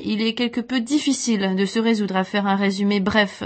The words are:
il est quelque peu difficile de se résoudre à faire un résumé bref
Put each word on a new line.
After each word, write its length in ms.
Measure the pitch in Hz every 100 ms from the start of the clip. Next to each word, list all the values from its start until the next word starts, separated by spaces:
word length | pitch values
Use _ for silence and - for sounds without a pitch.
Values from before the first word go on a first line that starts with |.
il 180 | - 214
est 120 | 226
quelque 260 | 226 240 240
peu 200 | 233 254
difficile 760 | 233 294 285 254 240 208 196 185
de 80 |
se 160 | 196 226
résoudre 360 | 226 220 196 190
à 60 |
faire 240 | 190 208 202
un 80 |
résumé 460 | 196 202 190 202 202
bref 420 | 185 220 202 -